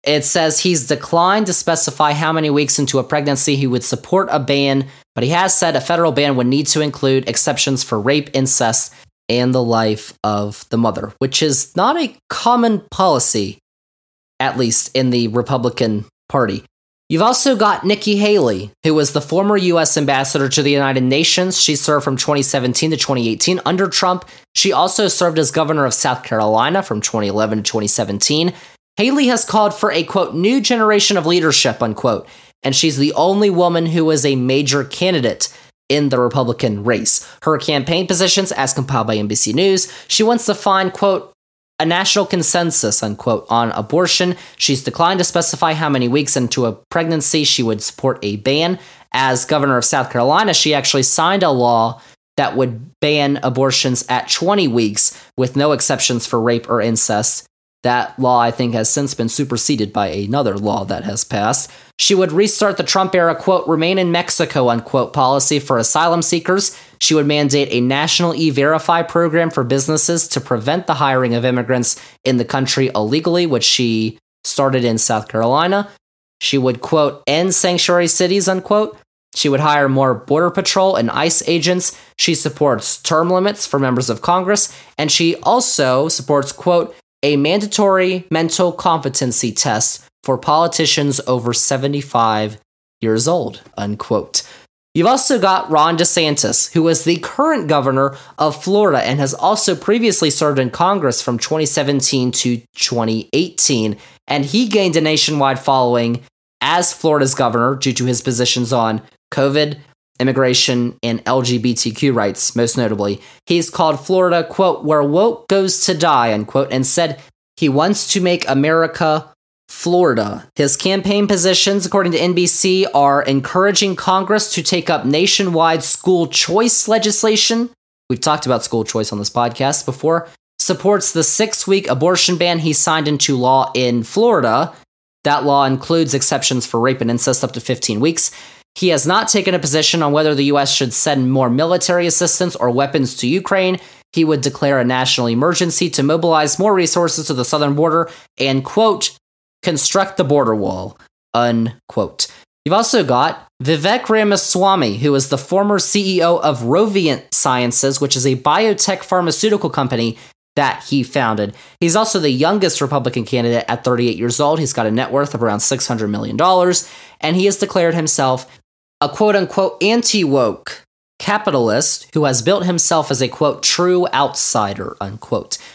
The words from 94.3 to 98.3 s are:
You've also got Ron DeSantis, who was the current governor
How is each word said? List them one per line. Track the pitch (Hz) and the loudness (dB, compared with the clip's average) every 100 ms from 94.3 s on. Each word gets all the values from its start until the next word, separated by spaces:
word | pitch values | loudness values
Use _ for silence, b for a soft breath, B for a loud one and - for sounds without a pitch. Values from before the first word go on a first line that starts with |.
| - - B B _ _ | -6 -8 B B _ _
You've | 160 190 | 0 2
also | 262 - 247 | 4 2 2
got | 190 185 - | 2 0 0
Ron | 156 160 165 | 2 2 2
DeSantis, | 165 180 156 143 92 - - | 2 2 0 0 0 0 0
who | 170 | 0
was | 165 160 | 2 2
the | 165 165 | 0 -2
current | - - 302 285 156 | -2 -2 0 0 0
governor | 151 135 131 135 135 B | 0 2 0 0 -4 B